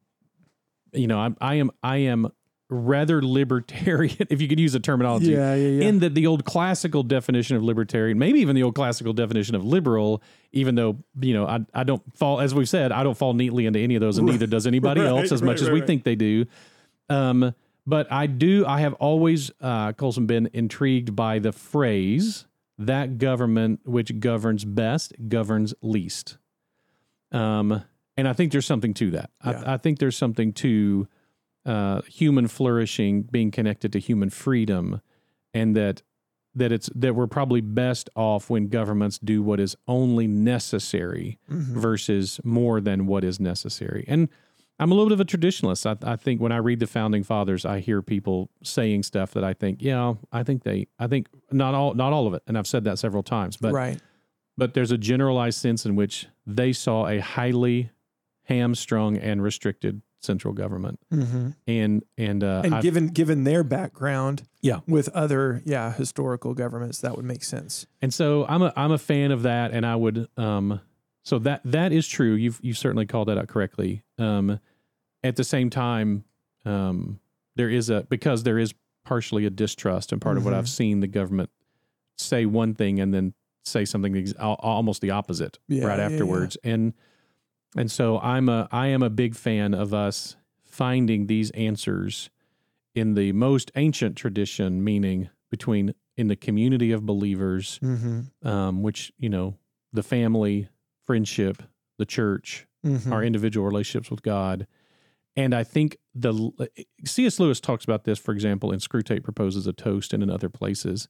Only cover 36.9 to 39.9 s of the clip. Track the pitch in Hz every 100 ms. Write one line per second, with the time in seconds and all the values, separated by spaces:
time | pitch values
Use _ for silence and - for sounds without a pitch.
36.9 | 131 127 117 120 - 135 123 107 110 127
37.9 | 123 - - 110 104 - 117 104 117 104
38.9 | 104 104 - 107 107 104 101 98 - -